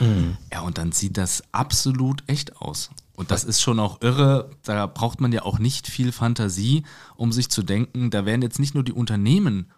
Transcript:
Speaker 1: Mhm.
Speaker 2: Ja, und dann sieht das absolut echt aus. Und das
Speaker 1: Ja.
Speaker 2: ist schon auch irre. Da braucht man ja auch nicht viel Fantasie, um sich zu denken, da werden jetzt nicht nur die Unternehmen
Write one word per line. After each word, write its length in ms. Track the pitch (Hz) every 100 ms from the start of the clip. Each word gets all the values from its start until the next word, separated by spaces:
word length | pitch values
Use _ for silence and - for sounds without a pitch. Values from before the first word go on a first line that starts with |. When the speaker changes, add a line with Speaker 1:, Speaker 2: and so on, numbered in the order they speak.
Speaker 1:
Mhm. 340 | 117 101 82 95 -
Speaker 2:
Ja, 100 | -
und 180 | 85 85
dann 120 | 82
sieht 260 | 80 101 95
das 260 | 90 - -
absolut 720 | - 139 - 135 127 131 139 -
echt 320 | 143 - -
aus. 300 | - - - - - -
Und 140 | 90
das 140 | -
Speaker 1:
Ja. 60 | -
Speaker 2:
ist 120 | 110
schon 180 | - 113
auch 220 | 104 -
irre. 480 | 117 131 139 139 - -
Da 240 | - 104 101
braucht 340 | - 117 -
man 100 | 127
ja 120 | 113
auch 160 | 98 110
nicht 260 | 117 139 -
viel 260 | - 123
Fantasie, 680 | - 120 117 104 92 107 151 147 - - -
um 160 | 117
sich 180 | 117 120
zu 100 | -
denken, 480 | 95 101 123 120 123
da 160 | 104 98
werden 160 | 113
jetzt 160 | 123 -
nicht 140 | 139
nur 100 | 143
die 80 | 123
Unternehmen 800 | - 113 107 101 175 190 98 90